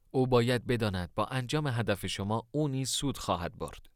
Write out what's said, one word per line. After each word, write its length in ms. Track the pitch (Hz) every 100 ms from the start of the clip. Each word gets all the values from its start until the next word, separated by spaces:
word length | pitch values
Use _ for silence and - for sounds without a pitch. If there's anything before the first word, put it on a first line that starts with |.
| _
او 160 | 135 127
باید 400 | 123 120 123 -
بداند 440 | 123 110 95 87 -
با 100 | 104
انجام 420 | 131 123 151 151
هدف 380 | 120 107 101 98
شما 420 | - 98 113 -
او 160 | 147 151
نیز 220 | 131 131
سود 280 | - 139 -
خواهد 400 | - 87 85 -
برد. 320 | 78 - -